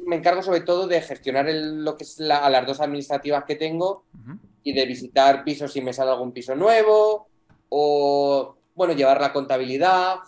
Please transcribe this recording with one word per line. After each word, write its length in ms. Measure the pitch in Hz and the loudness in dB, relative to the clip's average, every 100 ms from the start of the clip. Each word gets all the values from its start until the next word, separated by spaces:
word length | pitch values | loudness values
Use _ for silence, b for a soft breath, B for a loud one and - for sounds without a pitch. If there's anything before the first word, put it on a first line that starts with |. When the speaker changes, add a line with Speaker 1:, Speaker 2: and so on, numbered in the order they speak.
| 175 | -6
Speaker 1:
me 80 | 170 | -2
encargo 260 | 170 180 | 0 0
sobre 180 | 190 170 | 0 -2
todo 260 | 170 175 190 | 0 -2 0
de 140 | 170 | -2
gestionar 480 | 160 135 135 131 147 | -2 -10 -4 -2 0
el, 340 | 156 156 156 | -2 -6 -6
lo 120 | 151 151 | -6 -8
que 80 | |
es 160 | 151 - | -12 -6
la, 240 | 156 143 | -2 2
a 60 | 143 | 2
las 140 | 131 | 2
dos 160 | 123 139 | 0 -2
administrativas 640 | 147 143 139 143 143 143 | -4 -4 -4 -4 -2 -4
que 120 | 143 147 | -4 -6
tengo 480 | 160 165 185 190 _ | -4 -2 -4 -4 _
Speaker 2:
Ujú. 240 | - 117 180 _ _ | -20 -20 -20 _ _
Speaker 1:
y 100 | 143 | -4
de 120 | 139 - | -2 -2
visitar 560 | 123 127 139 139 147 | -4 -4 2 4 4
pisos 300 | - 143 143 | 0 -6 -6
si 80 | 139 | -6
me 120 | 127 | -6
sale 180 | 131 131 | -2 0
algún 180 | 127 127 | -2 -4
piso 240 | 123 123 | -10 -8
nuevo, 720 | 135 202 226 214 214 214 214 - _ _ _ - | 0 4 4 6 6 4 0 -6 _ _ _ -6
o, 880 | 143 147 147 143 143 139 139 135 - _ - | 0 2 2 2 2 2 0 -2 -10 _ -4
bueno, 160 | 175 | -2
llevar 280 | 143 135 139 | 2 4 4
la 120 | 139 | 2
contabilidad, 840 | 143 131 131 127 135 180 185 185 185 | -2 -2 -2 -2 0 2 2 2 -4